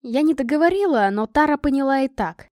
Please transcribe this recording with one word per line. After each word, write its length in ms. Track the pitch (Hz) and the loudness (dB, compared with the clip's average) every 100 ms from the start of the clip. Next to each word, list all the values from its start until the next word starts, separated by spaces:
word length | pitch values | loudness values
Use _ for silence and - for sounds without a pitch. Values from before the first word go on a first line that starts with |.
Я 220 | 247 240 | -4 0
не 120 | 302 | 0
договорила, 720 | 302 247 294 330 370 403 262 196 | 0 -2 2 2 2 0 2 0
но 140 | 202 220 | 0 -2
Тара 300 | - 302 294 | 0 0 0
поняла 440 | 294 277 269 269 | 0 0 0 0
и 80 | 269 | -2
так. 400 | 269 185 165 - | -4 -8 -8 -20